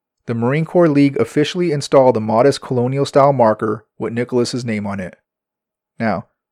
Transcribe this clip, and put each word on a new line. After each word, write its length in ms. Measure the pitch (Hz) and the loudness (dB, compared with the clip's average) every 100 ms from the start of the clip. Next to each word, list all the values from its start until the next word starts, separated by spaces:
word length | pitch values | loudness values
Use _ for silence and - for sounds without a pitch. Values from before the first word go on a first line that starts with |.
| _ _ - | _ _ -10
the 80 | |
Marine 300 | 117 120 147 | -4 -2 -2
Corps 240 | 160 180 170 | 0 2 4
League 320 | 143 143 131 | 4 2 2
officially 540 | 113 147 147 180 175 | -2 0 -2 -2 -2
installed 420 | 143 - 143 127 113 | -4 2 4 4 2
a 60 | |
modest 400 | 110 110 139 - | 0 2 2 0
colonial-style 720 | - 123 123 139 139 143 139 | -4 -4 -2 -2 0 2 4
marker 520 | 135 113 107 110 110 _ - | 4 2 2 -2 -6 _ -10
with 160 | 110 | -8
Nicholas's 500 | 117 123 123 120 127 | -6 -2 -2 -2 -4
name 240 | 120 107 104 | -6 -6 -6
on 140 | 98 | -8
it. 160 | 90 - _ _ _ _ _ _ _ - | -10 -16 _ _ _ _ _ _ _ -6
Now, 280 | 113 98 - _ _ | -4 -4 -8 _ _